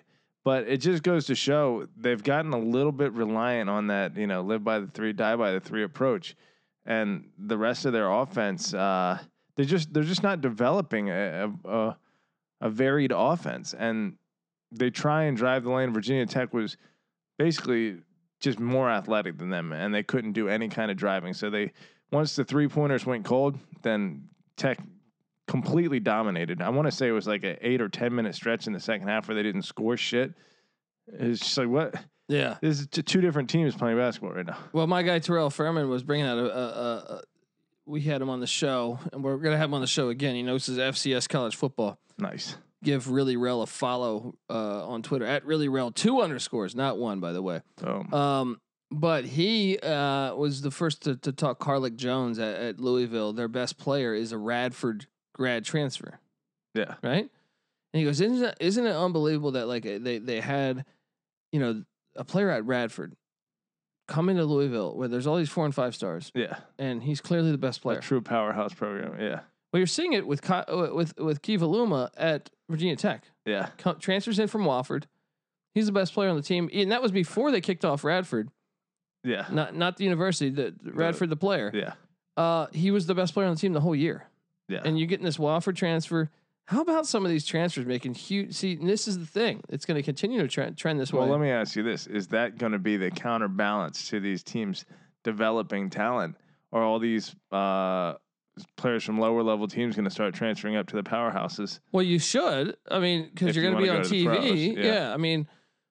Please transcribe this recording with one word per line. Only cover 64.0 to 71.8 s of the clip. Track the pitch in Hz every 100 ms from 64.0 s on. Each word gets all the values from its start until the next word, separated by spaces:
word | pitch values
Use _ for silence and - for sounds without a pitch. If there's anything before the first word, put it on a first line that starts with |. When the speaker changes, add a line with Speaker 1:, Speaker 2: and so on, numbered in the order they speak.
| -
Speaker 2:
come | 147 180
into | 180
Louisville | 156 143 143 117 87 65
where | 127
there's | 123 139
all | 170
these | 156
four | -
and | 151
five | 135 123
stars, | - 98 85 143
Speaker 1:
Yeah. | 127 107 - - -
Speaker 2:
and | 135 120
he's | 131 143
clearly | - 170 165
the | 143
best | 131 117
Speaker 1:
A |
Speaker 2:
player." | 123 113
Speaker 1:
true | - 131
powerhouse | 107 117 107 104 104
program. | 92 104 101 - -
Yeah. | 107 69 - _ _
Speaker 2:
Well, | 175
you're | 185
seeing | - 349
it | 226 120
with | 143
Ki-, | -
uh, | 185 - 180 160
with, | 160 160 -
with | 156 143
Kiva | - 214
Luma | 165 202